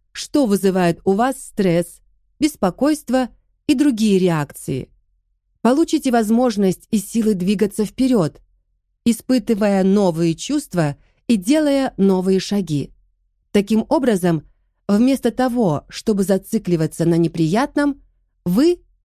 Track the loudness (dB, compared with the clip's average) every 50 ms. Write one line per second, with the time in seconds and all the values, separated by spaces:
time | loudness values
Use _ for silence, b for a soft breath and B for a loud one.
0 | _ _ _ -16 -12 -4 0 0 2 2 2 2 2 0 2 2 2 0 0 0
1 | -2 -2 0 0 0 -2 -2 -6 -10 -10 -6 -2 0 0 0 0 -2 -4 -8 -18
2 | _ _ _ _ _ _ _ _ -4 -4 -2 -2 -2 -2 0 0 0 0 0 -2
3 | -4 -2 -2 -2 -2 -2 -6 _ _ _ _ _ _ -2 0 2 2 2 2 2
4 | 2 2 4 4 4 2 2 0 -2 -6 -8 -12 -10 -8 -8 -8 -8 -12 _ _
5 | _ _ _ _ _ _ _ _ _ _ _ _ 0 0 2 2 0 0 -2 -2
6 | -2 0 0 0 2 2 2 2 2 0 0 0 0 0 -2 -2 -4 _ -4 -4
7 | -4 -4 -4 -2 0 0 0 0 0 -2 0 0 -2 -2 -2 -4 -6 -6 -4 -2
8 | 0 0 2 2 0 -2 -4 -8 _ _ _ _ _ _ _ _ _ _ _ _
9 | _ -2 -2 -2 -2 -2 -2 -2 0 -2 -2 0 0 0 2 2 2 2 2 2
10 | 2 0 0 0 0 -2 -2 -4 -6 -6 -6 -6 -6 -4 -4 -2 -2 -2 -4 -6
11 | _ _ _ _ _ -2 -2 0 0 2 2 2 2 2 2 0 0 -2 -2 0
12 | 2 2 2 2 0 0 0 0 -2 -2 -4 -4 -4 -2 -4 -4 -4 -6 -12 _
13 | _ _ _ _ _ _ _ _ _ _ -2 -2 0 2 0 -2 0 0 -2 0
14 | 0 0 0 0 0 0 0 -2 -4 -10 _ _ _ _ _ _ _ -2 0 2
15 | 2 2 2 0 -2 -2 -2 -2 -2 -2 0 0 0 0 0 -2 -6 -10 -16 -8
16 | -4 -2 -2 0 0 0 0 -2 -2 -4 -4 -4 -2 -2 0 0 0 -2 -2 -2
17 | 0 0 2 2 0 0 0 -2 -2 0 0 0 -2 -2 -2 -2 -2 -2 -2 -4
18 | -10 _ _ _ _ _ _ _ _ -2 0 2 2 2 2 0 _ _ _ _
19 | _